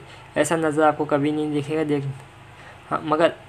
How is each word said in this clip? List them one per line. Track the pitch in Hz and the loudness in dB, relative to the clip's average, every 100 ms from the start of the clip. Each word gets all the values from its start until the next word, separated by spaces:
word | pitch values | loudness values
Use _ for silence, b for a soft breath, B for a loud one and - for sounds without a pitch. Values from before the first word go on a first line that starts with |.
| - B B - | -10 B B -2
ऐसा | 151 165 | 0 2
नज़ारा | 160 151 156 | 0 4 4
आपको | 147 147 | 2 0
कभी | 147 143 | 0 0
नहीं | 151 151 | 0 -2
दिखेगा। | 147 143 156 151 | -2 -2 -4 0
देख, | 147 139 135 - - - B B B - | -2 -2 -10 -16 -20 -20 B B B -8
हाँ, | 151 | -6
मगर | 160 156 165 - | -2 2 2 2